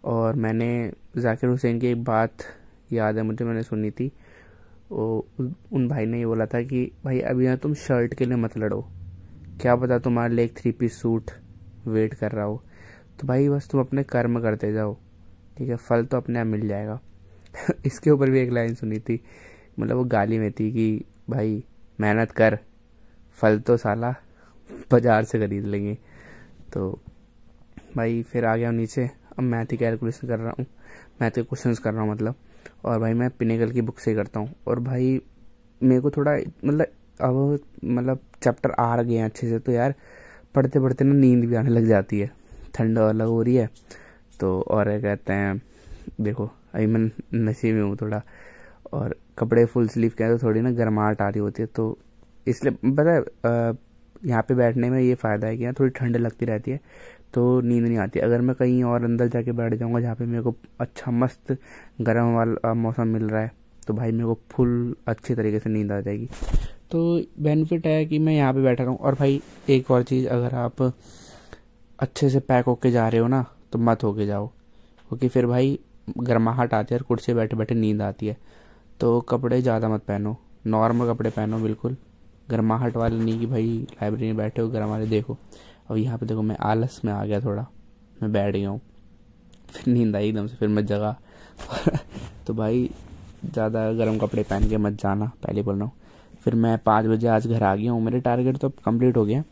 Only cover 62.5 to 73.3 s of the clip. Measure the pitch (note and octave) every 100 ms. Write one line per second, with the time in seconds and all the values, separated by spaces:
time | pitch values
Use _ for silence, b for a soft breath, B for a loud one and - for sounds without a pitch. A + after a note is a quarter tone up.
62.5 | A2+ A#2 A#2 A2+ A#2+ A2+ A2 G#2+ A2 A2
63.5 | - - - - G#2+ A#2 A2+ A#2 A2+ -
64.5 | - B2 A#2+ A#2+ - - A2+ - A#2 G#2+
65.5 | G#2+ A2 G#2+ G#2 G2+ G2+ G#2 A#2+ B B
66.5 | B B B - E3+ E3+ E3+ - - D3+
67.5 | D3+ D#3 E3+ E3 D#3 D#3 D3+ D#3 D#3 C3+
68.5 | C3 C3+ B2 B2+ B2+ C#3 C3+ C#3 C#3 -
69.5 | - - C3 C3 B2+ A#2+ C3 B2+ B2 B2
70.5 | B2 A#2+ - B2+ - B B B B B
71.5 | B B - - - C3+ - C#3 C3+ C3
72.5 | B2 B2 A#2+ B2+ A#2+ A2+ A2+ A#2